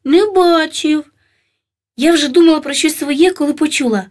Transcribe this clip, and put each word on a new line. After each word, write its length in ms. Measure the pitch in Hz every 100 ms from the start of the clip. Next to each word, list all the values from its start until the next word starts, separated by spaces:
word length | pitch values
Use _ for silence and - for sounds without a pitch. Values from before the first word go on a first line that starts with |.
Не 220 | 269 339 427
бачив». 800 | 381 349 330 320 - 302 302 - _ _ _ _ _ _ _ _ -
Я 160 | 311
вже 140 | 320 285
думала 320 | 339 330 311
про 140 | 277
щось 240 | 285 311 -
своє, 340 | 285 285 370
коли 220 | 370 294
почула: 520 | 302 302 - 247 208 190